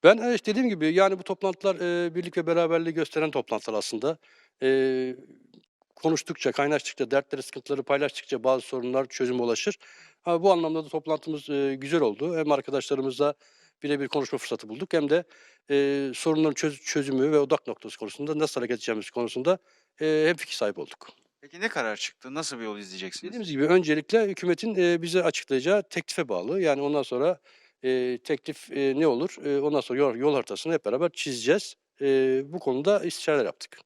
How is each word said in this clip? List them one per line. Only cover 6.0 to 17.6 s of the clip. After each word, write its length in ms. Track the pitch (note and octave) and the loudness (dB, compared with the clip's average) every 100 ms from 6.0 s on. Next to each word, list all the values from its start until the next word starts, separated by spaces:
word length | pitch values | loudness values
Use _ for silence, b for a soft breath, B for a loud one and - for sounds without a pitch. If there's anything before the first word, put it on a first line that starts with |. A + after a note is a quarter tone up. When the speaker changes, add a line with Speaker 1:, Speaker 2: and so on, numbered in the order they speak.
| D#3+ D#3 - D#3+ C3+ | 0 0 -2 -4 -2
Speaker 1:
kaynaştıkça, 580 | A#2 C#3+ D3 - - B2 | 0 0 0 -2 -6 0
dertleri, 320 | C#3 C#3 C#3 | 0 0 -8
sıkıntıları 400 | C3 - - C#3 | -8 -14 -6 -6
paylaştıkça 600 | B2+ C#3 C#3+ - - B2+ | 0 0 0 -4 -6 -2
bazı 220 | B2 C3 - | 2 2 0
sorunlar 400 | C3 B2 C3 C3+ | -6 -2 -2 -2
çözüme 340 | - B2+ B2 | -2 -2 0
ulaşır. 340 | A#2+ A2+ - - B B B B | 0 0 -2 -6 B B B B
Ha, 200 | - E3+ | -2 2
bu 100 | F#3+ | 4
anlamda 320 | F3 E3 D#3+ | 4 2 -2
da 40 | D3+ | -4
toplantımız, 600 | D#3 D#3 D#3 - D3+ C#3+ | -6 -2 -4 -4 -8 -4
e, 240 | C#3+ C#3 | 0 0
güzel 260 | C3+ C#3 E3 | -2 0 2
oldu. 360 | B2+ G#2 D#3 E3+ | 2 0 -2 -2
Hem 160 | D3+ | 2
arkadaşlarımızla 840 | C#3+ B2+ C3+ - C#3 C3+ B2 C#3+ C#3+ b b b _ | 2 2 -4 -2 -2 -2 0 -2 -2 b b b _
birebir 260 | C#3+ C#3+ C#3 | -4 -2 -2
konuşma 300 | D3+ C3 C3+ | -4 -2 -6
fırsatı 300 | - A2+ A2 | -6 -8 -8
bulduk 240 | A#2 F#3 | -10 -2
hem 180 | E3+ D3 | 0 2
de, 140 | D#3+ F3 b b b _ | 2 0 b b b _
e, 400 | C#3 C#3 C#3 C#3 | 2 2 0 -2
sorunların 400 | A#2+ E3 D#3 D#3 | -2 0 2 2
çöz-, 260 | C3+ D#3 C#3 | 2 -4 -4
çözümü 480 | - D#3 C#3 C3+ C#3 | -4 -2 0 2 4
ve 60 | D3+ | 4
odak 280 | C#3 D3+ | 4 0